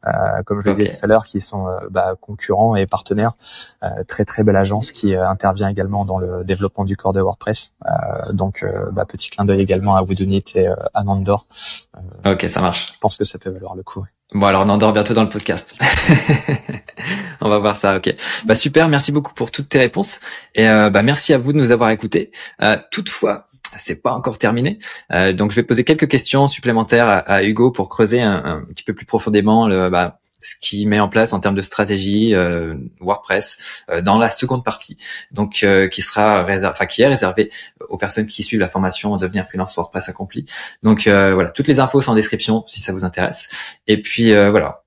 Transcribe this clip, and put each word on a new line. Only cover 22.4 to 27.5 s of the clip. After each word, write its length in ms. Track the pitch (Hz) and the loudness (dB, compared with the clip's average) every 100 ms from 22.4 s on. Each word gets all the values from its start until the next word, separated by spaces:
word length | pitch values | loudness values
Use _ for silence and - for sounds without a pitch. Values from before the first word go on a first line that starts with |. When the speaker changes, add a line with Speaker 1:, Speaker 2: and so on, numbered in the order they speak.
| - _ | -20 _
Speaker 2:
Euh, 140 | 104 107 - | 0 0 -2
toutefois, 560 | - 196 - - 101 _ _ - - | -10 -8 -4 -2 -2 _ _ -16 -8
c'est 260 | - 85 | -6 -4
pas 100 | 123 | -4
encore 260 | 123 127 107 | -2 -6 -2
terminé. 400 | 113 117 135 214 - - - | 0 0 -2 -4 -12 -16 -4
Euh, 200 | 87 95 | 0 0
donc 180 | 92 104 | 2 0
je 60 | 104 | 0
vais 60 | |
poser 220 | - 113 | 0 0
quelques 240 | 123 156 143 | 2 2 2
questions 400 | 135 - 135 139 | 0 0 2 2
supplémentaires 580 | - 123 113 110 117 117 | 0 -2 0 2 4 4
à, 120 | 98 | 2
à 260 | - 98 | 2 0
Hugo 260 | 101 | 0